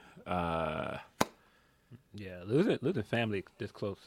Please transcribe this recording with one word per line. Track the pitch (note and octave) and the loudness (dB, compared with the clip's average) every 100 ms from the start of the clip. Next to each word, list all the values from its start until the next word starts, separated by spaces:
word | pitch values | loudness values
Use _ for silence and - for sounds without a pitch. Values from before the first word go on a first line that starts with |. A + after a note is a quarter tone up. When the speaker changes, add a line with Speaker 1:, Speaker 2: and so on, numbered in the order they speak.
| - - - | -20 -12 -2
Speaker 1:
Uh, | F2+ E2+ E2 D#2 D#2 - - - - - - _ _ _ _ _ A#2+ _ | 0 2 2 0 -2 -4 -6 -4 -2 -2 -6 _ _ _ _ _ -20 _
Speaker 2:
Yeah, | G#2 F#2+ F2+ F#2 | -12 -10 -8 2
losing, | C3 A3 D3+ | 4 4 2
losing | B2+ F#3+ | 0 0
family | G#2 A#2 A2+ G2+ - - | 0 2 2 0 -2 -8
this | G2+ | -10
close | - G#2 F#2+ | -6 -6 -6